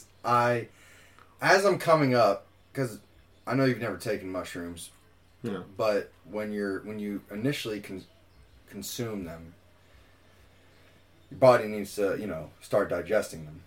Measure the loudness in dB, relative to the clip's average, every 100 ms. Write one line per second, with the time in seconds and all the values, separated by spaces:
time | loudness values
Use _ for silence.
0 | -16 _ 2 4 4 2 -4 -14 -20 -20
1 | -20 -20 -20 -2 4 6 4 2 4 4
2 | 6 6 4 2 -6 _ _ -6 -6 -8
3 | -20 -20 -20 _ -4 2 2 2 -4 -4
4 | -4 -4 -4 -8 -8 -8 -10 -12 -16 -20
5 | _ _ _ _ -8 -8 -8 -2 0 0
6 | -2 -12 -10 -8 -6 -4 -4 -4 -8 -8
7 | -6 -8 -8 -4 -4 -2 -6 -8 -10 -14
8 | -14 _ -20 -20 -20 -20 -18 -14 -10 -6
9 | -6 -6 -8 -12 -16 -20 _ _ _ -20
10 | -20 _ -20 -20 -20 _ _ -20 -20 -20
11 | _ _ -20 6 8 8 4 -6 -6 -2
12 | 0 0 -4 -6 -10 -16 -2 0 0 -2
13 | 0 0 -2 -8 -14 -18